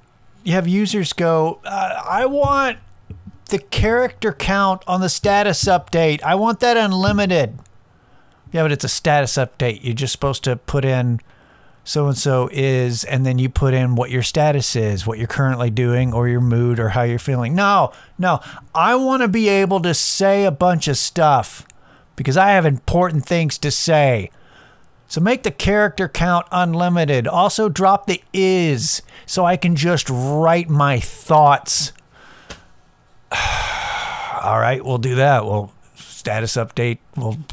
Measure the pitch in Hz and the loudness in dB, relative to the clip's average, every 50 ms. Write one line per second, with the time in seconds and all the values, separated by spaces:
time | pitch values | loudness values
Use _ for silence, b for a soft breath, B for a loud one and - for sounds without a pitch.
0 | _ _ _ _ - - - - - 190 165 185 170 170 185 202 214 190 214 208 | _ _ _ _ -20 -20 -20 -12 -4 -2 0 0 0 0 0 0 0 0 -2 -2
1 | 175 - - - 170 165 165 160 156 165 - - - - 196 196 190 185 - - | -2 -4 -4 -2 0 2 2 2 2 0 -2 -6 -10 -8 -6 -4 -4 -4 -4 -8
2 | - - 180 220 262 262 277 285 277 277 277 277 269 254 220 - - - - - | -6 -4 -2 0 0 0 0 0 2 2 2 2 0 -2 -4 -6 -14 -20 -20 -20
3 | - - - - - - - - - - 202 185 - - - - 208 220 233 247 | -20 -20 -20 -18 -18 -20 -20 -20 -8 -4 -4 -4 -4 -4 -2 0 2 2 2 2
4 | 254 247 - - 220 208 - - - 190 196 196 196 190 185 185 - - 180 185 | 0 -2 -4 -4 -4 -4 -4 -2 -2 -2 0 2 2 0 0 -2 -4 -4 -2 -2
5 | 185 180 - - - 202 202 202 208 208 160 - - 202 180 175 - - - 165 | -2 -2 -4 -2 0 2 2 2 2 0 0 0 2 2 2 2 0 0 0 2
6 | 165 156 151 147 - 151 180 196 214 233 220 - 240 240 233 226 220 202 185 185 | 2 2 0 0 0 0 0 2 2 0 0 2 2 2 4 2 2 2 0 0
7 | 190 208 208 202 202 185 180 156 131 107 - - - - - - _ _ b b | 0 2 2 2 0 2 2 2 2 0 -4 -12 -18 -20 -20 -20 _ _ b b
8 | b b b b b b b b b b - 160 160 151 147 143 - 110 - - | b b b b b b b b b b -2 0 0 0 0 -2 -2 -6 -6 -2
9 | - 160 147 147 135 120 - 143 127 - - - 123 120 104 - - 123 113 123 | 0 2 2 2 2 0 0 -2 -2 -4 -4 -4 -4 -4 -4 -4 -6 -6 -4 -4
10 | 135 120 - - 139 139 127 - - 135 123 117 _ - - 143 131 135 131 127 | -4 -4 -4 -4 -4 -4 -4 -2 -2 -4 -4 -4 _ -4 -4 -2 0 0 0 0
11 | 123 123 117 113 b b b b b b b b b b b b b - - 151 | 0 0 -2 -2 b b b b b b b b b b b b b -6 -2 -2
12 | 143 143 131 123 - 143 131 127 123 - - 139 135 135 131 127 123 123 120 113 | 0 0 -2 0 0 0 2 2 0 -2 -2 -2 0 0 0 0 0 0 -2 -4
13 | - - 131 131 131 131 127 127 127 127 - - 143 131 131 131 127 123 123 120 | -4 -4 -2 0 0 0 0 0 0 0 0 0 0 2 2 2 0 0 0 0
14 | 123 131 127 123 117 - - 156 147 151 143 139 - - - 120 110 104 104 90 | -2 -2 -2 -4 -4 -2 0 0 2 2 2 0 -2 -2 -2 -2 -2 0 -2 -2
15 | 90 117 113 107 117 - - - 139 131 127 120 123 117 107 127 123 120 120 123 | -4 -6 -4 -4 -6 -6 -2 0 0 0 0 0 -2 -2 0 0 0 0 2 2
16 | 127 123 117 120 120 120 120 123 123 120 117 117 120 120 120 113 110 104 98 123 | 0 0 0 0 0 0 0 2 2 2 2 2 2 2 0 0 0 0 0 0
17 | 120 120 120 117 - 143 131 123 120 113 160 185 202 202 202 185 143 - B B | 0 0 -2 -2 -2 -2 -2 -2 -2 -2 0 0 2 2 2 2 2 0 B B
18 | B B B B 180 180 156 123 B B B B B B - 160 175 220 247 254 | B B B B 0 0 0 0 B B B B B B -2 0 2 2 2 2
19 | 262 262 262 262 247 202 185 226 220 202 196 196 196 180 196 185 165 175 151 - | 2 0 0 0 0 0 0 2 2 2 2 2 2 2 0 0 0 0 -2 -2
20 | - - - - 196 196 196 202 202 190 143 - 175 180 175 156 - 151 135 - | -2 -4 -2 0 2 2 2 4 2 0 2 2 2 2 2 2 0 -2 -2 -2
21 | - - - 175 160 151 139 123 - - - - - _ b b b b b b | -4 -4 0 2 4 4 4 2 0 -2 -10 -18 -20 _ b b b b b b
22 | b b _ - 131 135 131 185 190 202 202 185 165 151 135 - - - - 175 | b b _ -6 -4 0 2 4 4 6 4 4 4 2 0 0 -2 -2 0 2
23 | 180 175 156 143 131 - 175 170 165 143 - - - 143 - - - 170 160 151 | 2 2 0 -2 -2 0 -2 0 0 -2 -4 -4 -4 -4 -4 -2 0 2 2 4
24 | 143 131 123 107 92 - b b b b b b b b b b b b b b | 4 4 2 0 -2 -8 b b b b b b b b b b b b b b
25 | _ - - 160 175 220 254 247 - 202 - - - 190 208 208 208 202 - - | _ -10 -4 0 0 0 0 0 -2 -6 -6 -2 -2 0 2 2 2 0 0 -4
26 | 185 - - - 170 180 175 170 - - 185 180 180 170 165 170 175 180 170 175 | -6 -4 -2 -2 0 2 2 0 -2 -2 -2 0 0 0 0 0 0 0 2 0
27 | 160 143 139 123 113 - 180 175 190 202 - - 220 208 143 - 190 190 202 196 | 2 2 0 0 0 0 2 2 2 2 2 0 -2 -2 0 2 4 4 4 2
28 | - 196 175 - _ _ - 190 190 190 185 180 170 156 135 117 160 - - - | 0 -4 -4 -4 _ _ -2 0 2 2 2 2 2 0 0 -2 -2 -4 -6 -6
29 | B B B B B B - 185 180 170 185 - - 175 170 139 156 175 180 143 | B B B B B B -2 0 2 2 2 2 2 0 0 2 2 2 2 0
30 | - - 127 123 131 139 147 151 165 160 170 175 170 160 147 147 143 143 135 117 | 0 -2 -4 -2 -2 -2 0 2 2 4 2 2 2 0 2 2 2 2 2 0
31 | - - - - - - 156 151 151 143 139 127 - - - - 147 - - - | -2 -6 -10 -12 -2 2 4 6 8 6 6 4 0 -4 -4 -4 -4 -6 -10 -16
32 | _ _ B B B B B B B B B B B B B B _ _ _ _ | _ _ B B B B B B B B B B B B B B _ _ _ _
33 | _ _ _ - _ - - - - - - - - - - - - - - - | _ _ _ -20 _ -8 -6 -4 -4 -4 -4 -4 -4 -6 -6 -8 -8 -8 -8 -8
34 | - - - - - - - - - 98 110 113 113 120 135 - - 131 127 120 | -8 -10 -10 -10 -12 -10 -10 -6 -4 -2 0 0 0 0 -2 -4 -4 -6 -4 -4
35 | 117 131 123 127 135 143 135 117 107 101 104 104 104 101 _ - _ _ _ - | -4 -4 -2 0 2 2 2 2 0 -2 -4 -4 -4 -8 _ -20 _ _ _ -20
36 | - - - - - 113 107 113 113 110 - 123 113 - - 123 120 120 117 - | -20 -20 -20 -10 -8 -6 -4 -4 -4 -4 -4 -4 -6 -6 -4 -4 -2 -2 -4 -6
37 | _ _ - 147 120 110 110 156 143 - | _ _ -10 -6 -6 -6 -6 -6 -10 -14